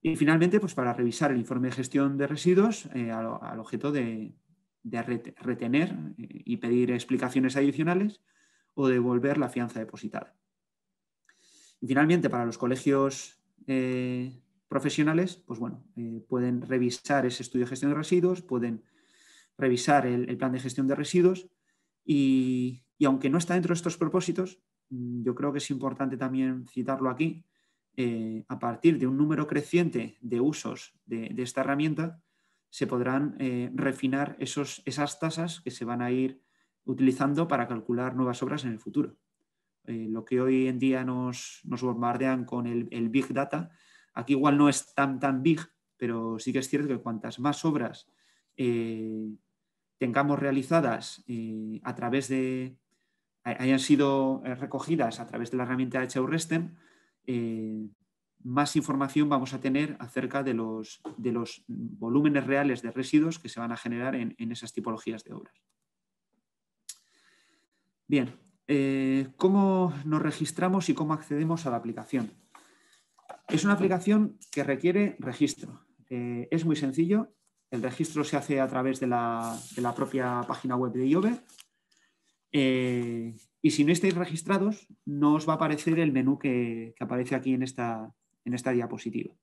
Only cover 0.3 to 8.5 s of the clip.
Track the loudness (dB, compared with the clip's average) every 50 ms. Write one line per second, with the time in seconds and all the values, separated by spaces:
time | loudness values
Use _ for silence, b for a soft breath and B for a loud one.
0.3 | 6 6 6 6 4 2 2 0 -2 -2 -2 -2 0 0 0 0 0 0 0 2
1.3 | 2 0 0 -2 -2 -2 -2 -2 -2 -4 -6 0 2 2 2 2 2 0 -2 -2
2.3 | -2 2 4 6 6 6 6 4 2 -2 -8 -8 -6 -4 -4 -4 -4 -4 -4 -6
3.3 | -6 -8 -10 -10 -10 -10 -10 -8 -8 -4 -2 -2 0 0 -2 -2 -4 -6 -8 -10
4.3 | -14 _ _ _ _ _ _ _ _ _ _ -6 -6 -6 -4 -2 -4 -4 -6 -10
5.3 | -18 _ -6 -6 -4 -2 -2 2 2 2 2 2 -2 -8 -8 -10 -10 -12 -14 -14
6.3 | -14 -14 -6 -4 -4 -2 0 2 4 4 4 2 2 -2 0 0 -2 0 0 0
7.3 | 2 2 2 2 2 4 2 2 2 2 0 2 2 2 2 0 -2 -6 _ _
8.3 | _ _ _ _